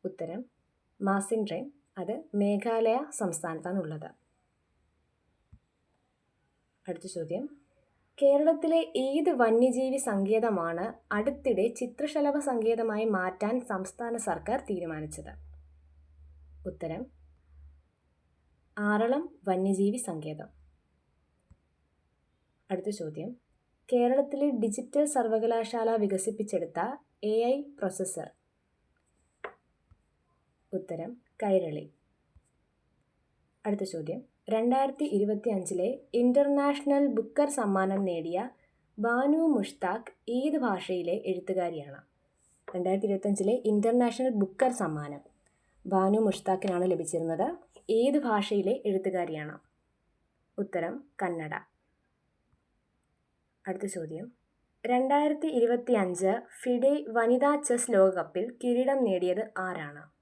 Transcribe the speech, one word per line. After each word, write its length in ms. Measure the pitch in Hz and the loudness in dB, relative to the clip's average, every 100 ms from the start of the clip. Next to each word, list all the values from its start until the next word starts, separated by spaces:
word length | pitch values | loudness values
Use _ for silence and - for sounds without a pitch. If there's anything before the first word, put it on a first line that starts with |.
| 190 | -10
ഉത്തരം 320 | 190 165 185 254 _ _ _ _ _ 196 | -8 -8 -8 -12 _ _ _ _ _ 0
മാസിൻഡ്രം, 580 | 196 202 226 208 170 277 _ _ - | 0 0 -2 -2 -4 -8 _ _ -12
അത് 120 | 180 247 320 208 | -8 -8 -4 0
മേഘാലയ 580 | 202 202 233 226 226 233 294 - | 2 0 0 2 2 2 -2 -4
സംസ്ഥാനത്താണുള്ളത്. 880 | 190 165 175 160 180 190 160 156 156 - _ _ _ _ _ _ _ _ _ _ _ _ _ - _ _ _ _ _ _ _ _ _ _ _ _ - | -4 -4 -6 -6 -4 -4 -4 -8 -12 -18 _ _ _ _ _ _ _ _ _ _ _ _ _ -20 _ _ _ _ _ _ _ _ _ _ _ _ -12
അടുത്ത 200 | 175 190 175 | -10 -10 -10
ചോദ്യം, 280 | 160 180 294 - _ _ _ _ _ - | -6 -6 -8 -14 _ _ _ _ _ 4
കേരളത്തിലെ 580 | 277 285 302 320 330 330 330 240 262 | 6 6 4 4 2 2 2 -2 0
ഏത് 260 | 285 359 269 | 2 2 4
വന്യജീവി 580 | 233 226 254 240 262 269 262 | 4 6 4 4 0 -2 -2
സങ്കേതമാണ് 760 | 202 196 220 226 190 165 165 208 - _ 208 | 0 2 2 2 0 -2 -4 -6 -10 _ -2
അടുത്തിടെ 480 | 226 285 269 196 220 - | -2 -2 -2 0 0 -2
ചിത്രശലഭ 560 | 247 - 294 302 285 285 285 | -8 -4 -4 0 0 0 -2
സങ്കേതമായി 560 | 240 220 226 226 214 226 196 | 0 0 0 0 0 0 0
മാറ്റാൻ 360 | 185 185 208 247 240 | -2 -2 -2 -2 -4
സംസ്ഥാന 440 | 190 190 - 233 233 208 | -6 -6 -8 -6 -4 -4
സർക്കാർ 300 | 160 156 262 - | -4 -2 -6 -4
തീരുമാനിച്ചത്? 600 | 185 175 156 156 151 - - - - - _ _ _ _ - - - - - - | -6 -4 -8 -10 -12 -16 -18 -20 -20 -20 _ _ _ _ -20 -20 -20 -20 -16 -14
ഉത്തരം 320 | - 165 165 254 _ - _ _ - - _ _ _ _ _ _ _ _ _ _ - 208 | -10 -8 -8 -10 _ -20 _ _ -20 -20 _ _ _ _ _ _ _ _ _ _ -4 0
ആറളം 340 | 208 233 269 349 - - | 2 2 0 -2 -8 -2
വന്യജീവി 520 | 185 190 190 196 247 - | 0 0 2 2 0 -6
സങ്കേതം. 400 | 160 151 151 - _ _ _ _ _ _ _ _ _ _ _ _ _ _ _ _ _ _ _ _ _ _ | -8 -8 -12 -14 _ _ _ _ _ _ _ _ _ _ _ _ _ _ _ _ _ _ _ _ _ _
അടുത്ത 220 | 185 196 202 | -6 -4 -6
ചോദ്യം, 280 | 160 156 185 247 _ _ _ _ - | -8 -8 -12 -14 _ _ _ _ 0
കേരളത്തിലെ 540 | 247 240 269 285 285 285 240 | 2 4 2 0 0 0 2
ഡിജിറ്റൽ 420 | 220 208 247 285 294 | 0 -2 -2 2 2
സർവകലാശാല 760 | 277 226 220 226 226 220 233 226 226 | 2 2 2 2 0 -2 -2 0 2
വികസിപ്പിച്ചെടുത്ത 800 | 202 190 220 202 208 185 165 170 202 294 _ _ 208 | 2 0 -2 -4 -2 -2 -2 -4 -4 -6 _ _ -2
എ 20 | 220 233 | 2 2
ഐ 80 | 277 285 - | 0 -2 -6
പ്രോസസ്സർ? 500 | 196 190 185 - - _ _ _ _ _ _ _ _ _ _ _ - - _ _ _ _ _ _ _ _ _ _ _ 190 | -6 -4 -6 -6 -10 _ _ _ _ _ _ _ _ _ _ _ -18 -18 _ _ _ _ _ _ _ _ _ _ _ -10
ഉത്തരം 340 | - 160 175 240 _ _ | -8 -10 -10 -12 _ _
കൈരളി. 400 | 208 190 170 151 151 _ _ _ _ _ _ _ _ _ _ _ _ _ _ _ _ _ 214 | 2 2 2 -8 -12 _ _ _ _ _ _ _ _ _ _ _ _ _ _ _ _ _ -4
അടുത്ത 200 | 202 190 | -2 -4
ചോദ്യം, 300 | 165 156 214 - _ - | -6 -6 -8 -10 _ -4
രണ്ടായിരത്തി 540 | 220 240 254 269 262 294 202 | 0 2 2 2 0 -2 0
ഇരുപത്തിയഞ്ചിലെ 720 | 208 214 233 196 180 180 190 269 - 233 | 0 0 0 -2 -2 -2 -2 -2 -4 2
ഇന്റർനാഷണൽ 840 | 247 254 285 285 285 285 - 277 285 220 | 4 6 4 4 2 0 2 4 4 0
ബുക്കർ 320 | 226 - 294 285 | -2 0 0 0
സമ്മാനം 420 | 208 196 190 196 190 | 0 2 2 0 0
നേടിയ 300 | 170 165 180 247 _ _ _ _ - | -2 -4 -4 -6 _ _ _ _ -4
ബാനു 380 | 226 240 277 311 330 254 | 0 2 2 4 4 2
മുഷ്താഖ് 580 | 196 - 180 214 - _ - 247 | 0 -4 -4 -4 -8 _ -4 -2
ഏത് 180 | 285 294 | 0 0
ഭാഷയിലെ 540 | 247 185 - 180 170 190 - | 0 -2 -2 -4 -2 -4 -2
എഴുത്തുകാരിയാണ്? 680 | 180 180 185 175 165 143 139 - _ _ _ _ _ - | -6 -2 -2 -2 -6 -12 -16 -20 _ _ _ _ _ -10
രണ്ടായിരത്തി 340 | 180 180 196 202 | -4 0 0 0
ഇരുപത്തിയഞ്ചിലെ 460 | 196 208 202 196 240 214 | 0 0 0 2 2 2
ഇന്റർനാഷണൽ 600 | 208 220 240 240 233 262 214 | 2 4 4 2 2 0 2
ബുക്കർ 280 | 190 - 262 240 | -2 2 0 2
സമ്മാനം 400 | 175 156 147 143 - _ _ _ _ _ | -4 -4 -8 -12 -18 _ _ _ _ _
ബാനു 360 | 190 190 190 214 220 | -2 2 4 4 2
മുഷ്താഖിനാണ് 580 | 190 - 190 196 175 180 | 0 0 0 0 0 0
ലഭിച്ചിരുന്നത്. 520 | 170 160 170 165 160 240 349 - - - 220 | 0 -2 -2 -2 -2 -2 -4 -14 -20 -2 2
ഏത് 180 | 247 285 247 | 4 2 2
ഭാഷയിലെ 500 | 208 196 208 185 262 214 | 0 0 0 0 0 0
എഴുത്തുകാരിയാണ്? 680 | 190 190 180 170 156 151 - _ _ _ _ _ _ _ _ _ - | 0 0 -2 -4 -6 -8 -14 _ _ _ _ _ _ _ _ _ -8
ഉത്തരം 320 | 202 180 170 285 - - | -4 -2 -4 -6 -14 -6
കന്നഡ. 320 | 185 170 156 160 - _ _ _ _ _ _ _ _ _ _ _ _ _ _ _ _ _ _ _ - | -4 -4 -6 -8 -12 _ _ _ _ _ _ _ _ _ _ _ _ _ _ _ _ _ _ _ -8
അടുത്ത 180 | 185 196 | -6 -6
ചോദ്യം, 320 | 185 160 156 240 _ _ _ _ _ 226 | -6 -8 -10 -12 _ _ _ _ _ 0
രണ്ടായിരത്തി 580 | 247 262 285 302 302 320 247 | 2 4 4 4 2 0 2
ഇരുപത്തിയഞ്ച് 760 | 233 240 240 240 185 180 190 226 - - | 2 2 2 2 2 0 0 0 -4 -8
ഫിഡെ 280 | 254 247 269 294 262 226 | -2 2 4 2 0 0
വനിതാ 360 | 226 247 285 294 294 | 4 6 4 2 0
ചെസ് 240 | 240 - | -2 2
ലോകകപ്പിൽ 500 | 240 190 185 156 180 226 247 | 6 6 6 -4 -4 -4 -4
കിരീടം 380 | 247 240 262 269 233 | 0 2 2 2 2
നേടിയത് 340 | 185 180 180 220 - 185 | 2 0 0 -2 -4 -6
ആരാണ്? 360 | 180 151 147 156 _ | -6 -10 -14 -20 _